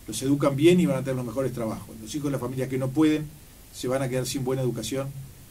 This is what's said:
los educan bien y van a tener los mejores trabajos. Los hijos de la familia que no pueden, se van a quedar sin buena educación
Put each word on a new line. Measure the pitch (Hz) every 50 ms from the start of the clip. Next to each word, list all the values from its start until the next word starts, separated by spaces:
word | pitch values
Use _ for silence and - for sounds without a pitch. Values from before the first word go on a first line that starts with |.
| -
los | - 110 - 131
educan | 135 143 143 151 143 139
bien | 139 147 170 180 180
y | 170
van | 147 135 131
a |
tener | 131 135 131
los | 127 123
mejores | 117 110 131 135 123 131
trabajos. | 123 113 110 104 95 - - - -
Los | 107 110 -
hijos | 151 139
de | 147 139
la | 123
familia | 123 120 127 131 127 135
que | 135 127
no | 135 131
pueden, | 135 151 156 156 156 151 151 - - - - - - - - - -
se | - - 185
van | 127 135 135
a | 123
quedar | 123 127 127
sin | 131 - 143 135
buena | 127 135 135 131
educación | 123 104 113 110 - 135 131 135 135 - - - - - - - -